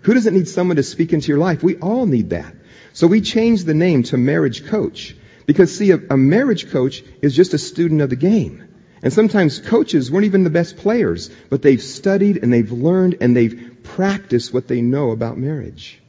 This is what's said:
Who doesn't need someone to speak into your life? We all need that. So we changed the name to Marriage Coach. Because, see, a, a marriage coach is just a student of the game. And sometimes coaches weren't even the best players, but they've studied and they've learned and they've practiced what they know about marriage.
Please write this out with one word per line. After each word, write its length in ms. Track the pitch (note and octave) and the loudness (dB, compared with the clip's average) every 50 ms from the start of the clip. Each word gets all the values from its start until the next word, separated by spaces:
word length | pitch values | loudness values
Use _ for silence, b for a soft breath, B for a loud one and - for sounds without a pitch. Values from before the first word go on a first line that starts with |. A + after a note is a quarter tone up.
Who 100 | - G3 | 2 2
doesn't 220 | A#3 C4 G#3 A3 F3+ | 2 2 2 2 2
need 140 | F#3+ E3+ - | 2 0 0
someone 280 | - F3+ F3+ F3+ F3 | -4 -2 -2 0 0
to 60 | D3 | 0
speak 320 | C3 - - - E3 E3 E3+ | -2 -2 -2 -4 -2 0 0
into 140 | D3+ C3 D#3 | -2 0 0
your 100 | C#3+ C#3+ | 0 0
life? 240 | E3 F#3 E3 - | 2 0 -2 0
We 140 | - - - | 0 -2 -2
all 280 | - D#3 F#3 A3+ B3+ B3+ | 0 -4 -4 -2 -2 0
need 260 | F#3+ C3+ A#2 G2+ - | 0 0 0 -2 -2
that. 240 | F2+ E2+ D2+ - - - B B B B B B | -6 -8 -8 -12 -20 -20 B B B B B B
So 140 | B - E3+ | B 0 2
we 160 | E3+ G3 A3 | 4 4 2
changed 420 | G3+ - - A3 A3+ A#3 A#3 G3 F3 | 0 0 -2 0 2 2 0 0 0
the 80 | D#3+ | -2
name 300 | D3+ D#3 E3+ F#3 E3 C3 A#2+ | 0 2 2 2 2 2 0
to 140 | - - B2+ | 0 0 0
Marriage 480 | B2 C3+ D3+ E3+ D#3 C3+ A2+ - - | 0 0 0 0 0 -2 -4 -6 -8
Coach. 500 | - G#3 G#3+ - - - - - - - b b b b b b | -6 -4 -4 -4 -4 -8 -12 -18 -18 -20 b b b b b b
Because, 320 | - D#3+ - F#3 - - | 0 4 4 4 2 2
see, 140 | - G#3 F#3+ | 0 2 2
a, 80 | F3+ D3+ - - | 2 2 2 0
a 80 | C#3 | 2
marriage 540 | C3+ C3 C#3 E3+ A3+ C#4 C4+ G#3 - - - | 2 4 4 4 2 2 0 -2 -2 -4 -4
coach 320 | - C#3 B2+ C#3 - - B B B B | -2 -2 -2 -2 -4 -8 B B B B
is 140 | - D3 B2 | -2 0 4
just 180 | C#3+ F#3 F#3 | 4 2 2
a 60 | - D3 | 2 -4
student 420 | - - - - E3+ E3+ D#3 D3+ | -6 -6 -4 -2 -2 0 2 0
of 100 | C#3+ B2+ | 0 -2
the 60 | B2+ | -2
game. 520 | B2 D3 F#3 A3 G#3+ C3 - - - - - b b b b b b | 0 0 2 2 2 0 -4 -8 -16 -20 -20 b b b b b b
And 100 | - C3+ | -4 0
sometimes 460 | C3 G#3 A3 G#3+ - G#3 F3+ D3+ B2+ - | 2 2 2 2 2 2 2 0 -2 -4
coaches 500 | - - A3 - - - - D3+ B2+ A#2+ | -4 0 0 0 0 2 0 -2 0 0
weren't 180 | D3+ F#3+ G#3 | 0 0 0
even 180 | G#3 F#3+ F#3+ F#3 | 2 2 2 2
the 60 | E3 | 2
best 260 | D3+ E3+ E3+ - - | 2 0 -2 -2 -8
players, 540 | - - G3 A3+ B3 F#3+ G2 E2+ E2+ - - B B B B | -4 -2 -2 0 0 0 -2 -2 -6 -10 -16 B B B B
but 120 | C#3 C3+ | -6 2
they've 200 | - C#3+ C3 A#2 | 4 4 4 4
studied 540 | - - - - - G3 G3 G3 G3 G3+ F#3+ | -2 -10 -16 -4 -2 -2 0 2 2 0 0
and 160 | - - A#2+ | 0 0 0
they've 180 | A#2+ A#2 A2+ G2+ | 2 2 0 -2
learned 460 | B2 A#2+ B2 E3 F#3 F#3 F#3 F#3 F3 - | -4 -4 -2 0 0 2 2 0 0 0
and 160 | - B2 B2 | 0 2 2
they've 400 | B2 A#2 A2+ A#2 - - - - - | 2 2 0 -2 -8 -18 -20 -20 -20
practiced 720 | - - - - F#3 G3 G3 G3 - - B2 A#2+ - - A#2+ | -20 -14 -6 -4 -4 -2 -4 -6 -6 -4 -4 -4 -4 -2 -6
what 140 | C3 B2+ - | -6 -4 -4
they 140 | B2 A#2+ | -4 -2
know 280 | A#2 A#2+ C3 C#3+ D3 A#2+ | -2 -2 -2 -2 -2 -4
about 260 | A2+ A2 A#2 A2+ - | -4 -4 -6 -8 -6
marriage. 640 | - B2+ C#3+ D#3 C#3+ G2 - E2+ E2+ - - - _ _ | -8 -8 -8 -8 -8 -10 -14 -16 -18 -20 -20 -20 _ _